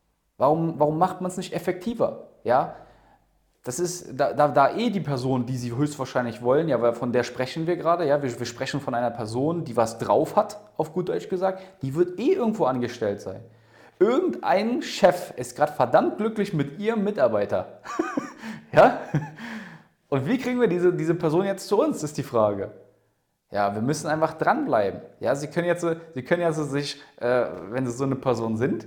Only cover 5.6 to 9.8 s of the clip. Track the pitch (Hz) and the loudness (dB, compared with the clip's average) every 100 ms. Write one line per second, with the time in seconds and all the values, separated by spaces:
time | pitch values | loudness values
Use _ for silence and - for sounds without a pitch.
5.6 | 120 120 147 143 127 127 120 110 120 143 | -4 -2 -2 -2 -4 -2 -2 0 4 4
6.6 | 165 117 120 117 123 123 117 - 127 160 | 4 2 2 2 0 0 0 -2 -6 -4
7.6 | 165 165 160 175 151 143 135 113 113 - | -2 0 2 2 2 2 0 -4 -8 -6
8.6 | 131 143 139 120 120 117 104 117 147 170 | -6 -4 -4 -2 -2 -2 -4 -2 0 -2
9.6 | 131 117 | -2 0